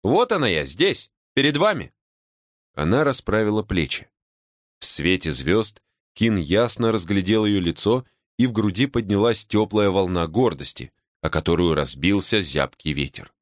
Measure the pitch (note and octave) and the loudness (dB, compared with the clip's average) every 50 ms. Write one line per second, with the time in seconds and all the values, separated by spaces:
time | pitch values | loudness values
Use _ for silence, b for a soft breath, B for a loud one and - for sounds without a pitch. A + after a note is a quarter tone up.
0 | - B2 C3+ G3 B3 B3 A3+ F3+ C#3+ A2+ F2 D#2 C#2+ C2+ D2 G2 E3 G3 - - | 0 0 2 2 2 0 0 0 2 2 0 0 -2 -4 -2 0 0 0 0 -2
1 | - - _ _ _ _ _ C3+ C3+ D3 D3 C#3+ F3+ G#3+ G3+ B2 E2 - _ _ | -8 -12 _ _ _ _ _ 0 0 2 2 2 2 2 0 -2 -8 -12 _ _
2 | _ _ _ _ _ _ _ _ _ _ _ _ _ _ _ - D2+ E2 G#2 C3+ | _ _ _ _ _ _ _ _ _ _ _ _ _ _ _ -2 0 2 2 2
3 | D#3 C#3+ C3 - - - G2 A2 A2 G#2 G#2+ G#2+ A2 _ F#2+ F2 D2+ C2 - - | 2 2 0 -2 -2 0 0 0 0 0 0 -2 -2 _ -2 -2 -2 -2 -4 -8
4 | - _ _ _ _ _ _ _ _ _ _ _ _ _ _ _ - - - - | -10 _ _ _ _ _ _ _ _ _ _ _ _ _ _ _ 0 0 0 2
5 | D2 E2+ F#2+ F#2 - E2 D2 C2 B1+ D2 F#2 A2 A2 - - - _ _ _ _ | 2 0 0 0 0 -2 -2 -2 0 0 0 2 0 -2 -4 -6 _ _ _ _
6 | _ _ _ - A2 A2+ A2 F#2+ E2 C#2+ F2+ G#2 A#2+ A#2+ - - A#2+ A2+ A2 G#2+ | _ _ _ -2 0 0 0 0 0 0 2 2 2 0 0 0 0 0 0 0
7 | E2+ E2 G2+ G2 F#2 F#2 A2 A2 G#2+ G#2 G#2 G2 F2+ E2+ E2 - - G2+ A#2 C3 | -2 0 0 0 2 2 2 2 2 2 0 0 0 -2 -2 0 0 2 0 0
8 | B2+ _ _ _ _ _ _ - B2 B2+ A2+ G#2+ G#2 G#2 F2 G2 C3+ C#3+ - - | -2 _ _ _ _ _ _ 0 0 0 2 0 -2 -2 0 -2 -4 -2 -2 -6
9 | A2 G2 G2+ G2 G#2 A#2 A2+ - - _ - G#2 G#2+ G2+ G#2 G#2+ G#2 G2+ F2+ G2 | -2 0 0 2 2 2 0 0 -4 _ 0 0 0 2 0 2 2 2 2 2
10 | F#2+ F2+ F#2 F2 E2+ E2 D#2 A2 C3 A#2 E2 C2 C#2 - - - B1+ - _ _ | 0 0 0 -2 -2 -2 0 0 0 0 0 -2 -6 -6 -6 -6 -10 -16 _ _
11 | _ _ _ _ - D#2 - D#2 D2+ - E2+ D#2+ F2 E2+ D#2+ D2+ C#2+ C2+ - C2+ | _ _ _ _ -6 -4 -2 -2 0 0 0 2 2 2 2 0 -2 -2 -4 -2
12 | C#2+ F#2 G2+ G2+ F2+ - - G#2+ F#2 D2+ - D2 C#2 - - _ - D#2 C#2+ C#2 | 0 0 0 2 0 0 0 0 -2 -2 -2 -2 -2 -4 -6 _ -8 -6 -4 -4
13 | C#2 C2+ - - - - _ _ | -4 -6 -8 -16 -20 -20 _ _